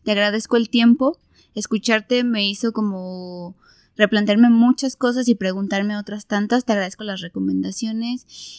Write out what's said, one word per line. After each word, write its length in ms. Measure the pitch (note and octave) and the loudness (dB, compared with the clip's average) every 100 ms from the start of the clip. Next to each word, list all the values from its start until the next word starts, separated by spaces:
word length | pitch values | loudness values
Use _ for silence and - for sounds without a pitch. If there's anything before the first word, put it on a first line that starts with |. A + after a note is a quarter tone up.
Te 80 | - | -2
agradezco 440 | D4 D#4 A3+ - A#3 | 2 2 0 0 0
el 140 | A3+ | 2
tiempo. 480 | A#3 A#3 A#3+ C4 E4+ _ _ _ G#3+ | 4 6 6 2 -2 _ _ _ -8
Escucharte 680 | - G#3+ - A3 G#3+ B3 | -4 -2 2 0 2 0
me 240 | B3 A3 G3+ | 2 0 0
hizo 260 | G3+ A#3 | 0 -2
como 840 | A3+ G#3 F#3+ F#3 F#3 F3+ F3+ F3 - _ _ _ - | -2 -2 -4 -8 -10 -10 -10 -12 -14 _ _ _ 0
replantearme 520 | G#3 G#3+ G#3 G#3 A#3+ | 2 2 2 4 6
muchas 460 | A3+ A#3+ B3+ C4+ | 6 4 2 -2
cosas 320 | - B3 B3 A#3+ | -2 -2 0 0
y 80 | |
preguntarme 640 | A3 F#3+ F#3+ G3 G3 G3+ G#3 | 0 0 -4 -4 -2 -2 -6
otras 300 | G#3 G#3 - | -8 -12 -4
tantas. 380 | G#3 G#3 B3 | -4 0 -2
Te 80 | B3 | 0
agradezco 300 | G#3 F#3+ - | -2 -2 -8
las 180 | G#3+ F#3 | -10 -10
recomendaciones 1040 | F3 F#3+ F#3+ F#3+ F#3+ G3 A3 A3 A#3 B3 - - - | -10 -4 -2 -2 -4 -6 -6 -6 -6 -8 -10 -20 -18